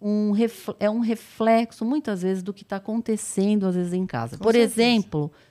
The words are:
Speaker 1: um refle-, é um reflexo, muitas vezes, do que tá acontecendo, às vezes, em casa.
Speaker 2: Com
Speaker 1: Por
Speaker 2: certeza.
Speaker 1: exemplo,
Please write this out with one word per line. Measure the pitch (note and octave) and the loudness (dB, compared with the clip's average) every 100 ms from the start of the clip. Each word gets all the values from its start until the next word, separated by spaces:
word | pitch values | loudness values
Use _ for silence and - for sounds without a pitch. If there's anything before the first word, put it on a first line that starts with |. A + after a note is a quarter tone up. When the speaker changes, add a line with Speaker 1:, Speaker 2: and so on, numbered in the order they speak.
Speaker 1:
um | G#3 G#3 G#3+ | -2 0 2
refle-, | G#3 A3+ - - - | 2 0 -2 -12 -2
é | G#3 | -2
um | A3 | 0
reflexo, | A#3 A3 - - A3+ A3+ A#3 - | -2 -2 -6 -2 2 2 2 -4
muitas | A3+ D4+ D4 G3 | -4 -2 -4 -4
vezes, | F#3 F#3+ | -2 -2
do | F3+ | -6
que | G3 | -12
tá | - G3 | -10 -10
acontecendo, | G3 A3+ A3+ G#3+ - - G3+ G#3+ F#3+ | -6 -4 -2 -4 -4 -2 2 2 2
às | |
vezes, | F3+ F3 | 0 -2
em | F3+ F#3 | -2 -4
casa. | A#2+ A#2 D#3 | -4 -6 -2
Speaker 2:
Com | |
Speaker 1:
Por | G3+ | 2
Speaker 2:
certeza. | A#3 A#3 A#3 | 4 4 4
Speaker 1:
exemplo, | A#3 A#3 F#3+ D3+ D3 - _ | 2 2 0 -2 -4 -8 _